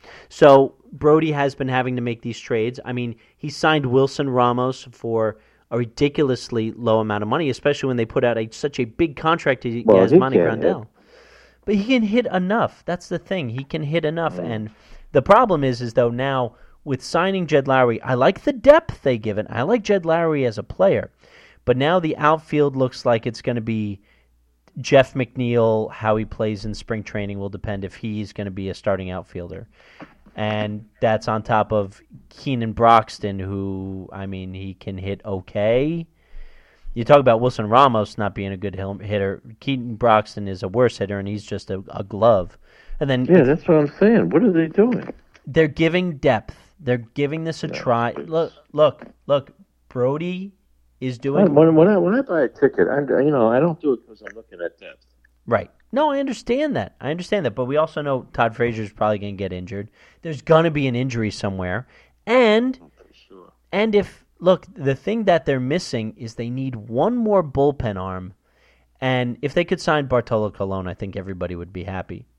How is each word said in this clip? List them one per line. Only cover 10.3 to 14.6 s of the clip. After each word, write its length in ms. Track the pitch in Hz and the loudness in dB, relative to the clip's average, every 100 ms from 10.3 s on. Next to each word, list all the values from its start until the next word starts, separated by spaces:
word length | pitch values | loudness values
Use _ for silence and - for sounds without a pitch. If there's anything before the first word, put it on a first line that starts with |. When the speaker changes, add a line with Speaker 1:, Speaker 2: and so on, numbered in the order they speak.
Speaker 2:
can't 280 | 113 80 - | 4 2 0
Speaker 1:
Grandal. 180 | 170 170 | 0 -2
Speaker 2:
hit. 60 | 110 _ _ - - - _ _ - | -8 _ _ -20 -20 -20 _ _ -2
Speaker 1:
But 100 | 208 | -2
he 180 | 214 262 | 0 0
can 80 | |
hit 240 | 214 233 233 | 2 0 0
enough. 560 | 185 185 220 147 - - | -2 0 0 -2 -4 -8
That's 240 | 175 - | -8 -6
the 80 | 170 | -8
thing. 320 | - 190 127 | -6 -6 -6
He 140 | 120 | -8
can 180 | 135 160 | -8 -8
hit 240 | 147 165 151 | -2 -2 -2
enough. 320 | 165 160 - | -2 -4 -4
Speaker 2:
Mm. 80 | 165 | -6
Speaker 1:
And 240 | 110 | -6